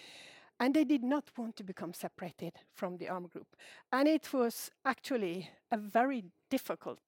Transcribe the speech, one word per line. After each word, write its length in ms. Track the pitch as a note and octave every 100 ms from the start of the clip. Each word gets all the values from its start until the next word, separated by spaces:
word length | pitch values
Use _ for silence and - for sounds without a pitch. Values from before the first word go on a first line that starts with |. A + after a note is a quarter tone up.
| - - - - - -
And 160 | B3
they 100 | D4
did 180 | C4+ C#4+
not 220 | B3 C#4+ - -
want 200 | A3+ -
to 80 |
become 280 | F#3+ - E3
separated 640 | - F3 - F3 - E3+ - _
from 240 | - F#3 F3+
the 140 | -
armed 200 | F3+ F3
group. 240 | - - _ - - _
And 160 | B3+ D4
it 240 | D#4 -
was 380 | C4+ A#3 - - -
actually 640 | C4+ A#3+ - B3+ F#3 F3+ D#3+ - _
a 60 | A3
very 480 | G#3 A3+ C4 B3+ F3 - _
difficult 520 | C4 - E3 C#3 A#2+